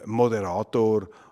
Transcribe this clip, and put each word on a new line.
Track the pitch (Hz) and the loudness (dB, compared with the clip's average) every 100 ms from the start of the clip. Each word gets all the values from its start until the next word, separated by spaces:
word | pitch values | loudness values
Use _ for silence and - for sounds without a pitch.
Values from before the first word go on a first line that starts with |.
| 107 | -6
Moderator | 113 123 110 95 92 110 117 110 107 95 - - | 0 2 0 -4 -6 -4 0 2 2 -2 -14 -20